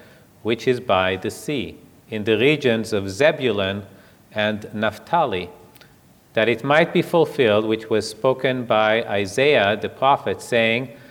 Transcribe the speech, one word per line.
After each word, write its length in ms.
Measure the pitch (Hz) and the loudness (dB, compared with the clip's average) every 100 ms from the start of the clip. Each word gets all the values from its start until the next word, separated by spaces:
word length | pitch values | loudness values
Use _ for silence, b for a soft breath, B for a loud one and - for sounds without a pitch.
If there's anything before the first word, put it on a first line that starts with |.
| B B B B | B B B B
which 240 | 107 117 - | -4 -2 0
is 140 | 123 | -2
by 360 | - 95 92 95 | 0 2 2 -2
the 140 | 110 | -6
sea, 460 | - - 143 87 - - - - | -10 -8 -8 -8 -12 -20 -20 -12
in 160 | 110 | -6
the 140 | 104 107 | 0 2
regions 560 | 131 151 135 113 107 | 4 2 2 0 -2
of 160 | 104 98 | -4 -4
Zebulun 720 | 95 143 151 131 101 95 98 98 b b b b | 0 0 2 -2 0 -2 -4 -10 b b b b
and 400 | 107 107 107 107 | -4 -2 -4 -8
Naphtali, 800 | 107 107 104 - 170 143 95 87 - - b b b _ _ _ | -4 -4 -4 -4 0 0 -2 -8 -14 -20 b b b _ _ _
that 160 | - 110 | 0 2
it 160 | 120 | 0
might 280 | 139 151 170 | 2 2 4
be 80 | 185 | 0
fulfilled 640 | - 175 151 - 120 104 110 | 0 2 0 2 2 4 2
which 240 | 110 - | -2 0
was 180 | 110 101 | -2 -2
spoken 560 | - 131 131 135 127 | -2 -2 0 -2 -2
by 380 | 113 110 107 110 | 0 2 4 2
Isaiah 760 | - 101 101 95 139 139 101 107 | 0 -4 -4 0 2 4 4 0
the 140 | 101 | -4
prophet, 500 | - 131 139 - 95 | -2 2 2 0 -6
saying, 480 | - 120 113 117 131 B B | -2 0 2 0 -4 B B